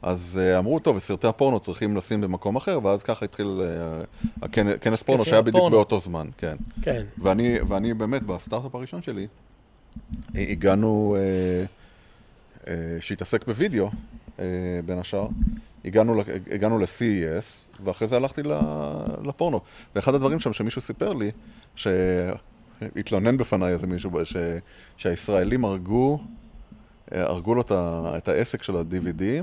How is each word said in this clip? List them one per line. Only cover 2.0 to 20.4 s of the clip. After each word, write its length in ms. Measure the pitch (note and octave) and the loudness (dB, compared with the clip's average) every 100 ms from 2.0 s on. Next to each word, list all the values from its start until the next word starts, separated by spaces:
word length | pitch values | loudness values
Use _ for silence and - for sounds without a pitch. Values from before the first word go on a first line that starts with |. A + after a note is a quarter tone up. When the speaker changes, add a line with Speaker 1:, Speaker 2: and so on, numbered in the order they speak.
| - A2 | 0 -2
Speaker 1:
במקום 340 | G2+ F2+ G2+ A#2 | 0 -2 -2 -2
אחר", 240 | E3 E3+ | 0 2
ואז 200 | G2+ G2+ | 2 2
ככה 220 | - A2+ G2+ | 0 -4 -4
התחיל, 360 | - G#2 F#2+ | -4 -2 0
אה, 420 | F#2 E2+ E2+ D#2+ - - - - | -2 -2 -4 -6 -8 -6 -6 -6
הכנ-, 360 | - - G2+ - | -2 2 2 2
כנס 220 | A#2 A2 | 2 0
פורנו, 200 | - C3+ | 2 2
Speaker 2:
כנס 60 | G#2+ | 6
Speaker 1:
שהיה 120 | G#2+ | 6
בדיוק 160 | A2+ F#3 | 6 6
Speaker 2:
פורנו. 180 | F3 A2+ | 8 6
Speaker 1:
באותו 240 | G#2 G#2 | 6 2
זמן, 280 | F2+ E2 D#2 - | -2 -6 -6 -6
כן. 180 | E2 D#2 - - | -6 -6 -8 -4
Speaker 2:
כן. 220 | - B2 G#2 - | -2 -2 -4 -2
Speaker 1:
ואני, 400 | F#2+ G2 A#2+ A#2+ F#2+ | 2 4 2 2 0
ואני 260 | G2 A2 | 0 0
באמת, 300 | A2 A2 C3+ | 0 -2 -2
בסטארט-אפ 520 | A2 F2 - A2+ C3 B2 | -4 -8 -4 -6 -6 -10
הראשון 260 | B2+ F3 | -10 -10
שלי, 260 | E3 G#2+ G#2 - - - _ _ _ - - - - F#2 | -8 -6 -8 -12 -20 -20 _ _ _ -18 -12 -12 -8 -4
ה-, 40 | |
הגענו, 760 | G2 F2+ G2 F#2+ A2 G#2+ G#2 G2+ | -2 2 4 4 4 4 2 2
אה, 460 | F#2+ F#2 F#2 F2+ F#2+ - - - - - - - - - - | 2 2 0 0 -2 -8 -20 -20 -20 -20 -20 -20 -20 -20 -10
אה, 300 | E2+ E2 E2+ | -6 -6 -6
שהתעסק 480 | - G2 F2+ A2+ - | -6 -8 -2 -2 -2
בווידאו, 420 | A2 G3+ C#3 G#2 G#2 - - - - | 0 0 2 0 -2 -12 -18 -20 -8
אה, 60 | F#2 F2+ F2+ F2 E2+ | -6 -4 -4 -4 -4
בין 140 | F2+ | -6
השאר, 280 | F2+ G2 A2 - - - - - - | -4 -4 -4 0 0 -2 -12 -14 2
הגענו 300 | G2+ A2+ A2 | 4 6 4
ל-, 80 | G2+ F#2+ F2+ | 0 -6 -6
הגענו 280 | G#2 G#2+ A2+ | 0 2 2
ל-C 60 | G2+ | 0
E 580 | - A#2+ G2 E2 E2 | 0 0 2 0 -2
S, 360 | - - - - | -6 -14 -20 -8
ואחרי 240 | G2 F2+ A2+ | -6 -2 0
זה 80 | B2 | 0
הלכתי 280 | C3 - | 0 -4
ל-, 160 | D3 D3+ D3+ D3+ D3 D3+ - - | -4 0 -2 -2 -6 -6 -6 -6
לפורנו. 360 | C#3 C#3 E3+ A#2+ - - - G#2 | -8 -2 -2 -2 -6 -20 -6 -2
ואחד 200 | C3 C#3 | 2 4
הדברים 240 | C3+ | 4
שם 140 | D#3 | 2